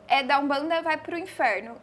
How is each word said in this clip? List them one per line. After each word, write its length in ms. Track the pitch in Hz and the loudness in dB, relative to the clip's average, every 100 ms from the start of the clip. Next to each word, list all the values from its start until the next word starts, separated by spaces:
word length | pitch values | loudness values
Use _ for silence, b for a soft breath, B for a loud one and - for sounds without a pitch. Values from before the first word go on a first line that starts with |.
| - | 0
é 140 | 262 | 2
da 160 | 254 277 | 4 2
Umbanda 420 | 285 277 311 330 | 2 0 0 0
vai 160 | 330 311 | 0 -2
pro 220 | 320 339 | -4 -8
inferno. 580 | 370 - 254 196 226 233 | -6 0 2 0 -4 -12